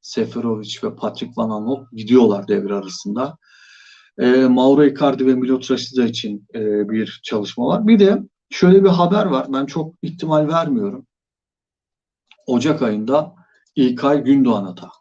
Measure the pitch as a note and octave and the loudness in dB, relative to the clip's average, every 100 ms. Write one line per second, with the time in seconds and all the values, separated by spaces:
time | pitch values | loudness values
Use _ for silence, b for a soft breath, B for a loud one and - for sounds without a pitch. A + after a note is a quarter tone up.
0 | - - - B2 A#2 G#2+ G#2 - A2 - | -10 -6 -6 -6 -6 -6 -8 -10 -10 -8
1 | G#2 - - - A2+ G#2+ A2 C3+ - A2 | -12 -10 -12 -8 -6 -6 -6 -8 -10 -16
2 | G#2+ B2+ A2+ G2+ F#2+ G2+ G2 G2+ F#2+ - | 2 4 4 2 -2 -4 -2 -8 -8 -12
3 | G2+ A2+ C#3 D#3+ b b b b b b | -10 -6 -8 -10 b b b b b b
4 | b - B2 B2+ C3 B2 B2+ C#3 D3 C3+ | b -2 2 4 4 4 4 6 4 4
5 | D3 B2+ C3 B2+ B2+ C3 - B2+ - B2+ | -2 0 0 0 0 -2 -2 -6 -4 -2
6 | A#2 A#2 G#2 G#2 _ A#2 G#2+ G#2 G#2 A2 | -2 -2 -10 -12 _ -8 -4 -2 -2 -4
7 | G#2 - - A2 G2+ - B2+ F3 G#3+ A3+ | -6 -10 -8 -6 -6 -4 -2 0 4 6
8 | G3 A3 - _ _ - F3+ G3 G3 F3 | 6 2 -4 _ _ 2 6 8 6 4
9 | F3 G3 F#3+ C3+ C3 C#3 C#3 E3 D#3 - | 2 0 0 -2 -4 -6 -4 -6 -8 -10
10 | - D#3 D#3+ D#3 D3+ E3 E3 B2 G2+ B2+ | -14 -10 -2 0 0 -2 -2 -2 -4 -8
11 | - _ _ _ _ _ _ _ _ _ | -18 _ _ _ _ _ _ _ _ _
12 | _ _ _ _ - B2 D3 D3 A#2+ G#2 | _ _ _ _ -4 -2 0 0 -2 -2
13 | A2 C#3+ D#3 b b b b - B2+ B2 | -2 -2 -2 b b b b 0 0 0
14 | C#3 D3 B2+ C#3 B2 G#2+ G2 F2 F2+ - | 0 0 2 2 4 0 -4 -14 -20 -20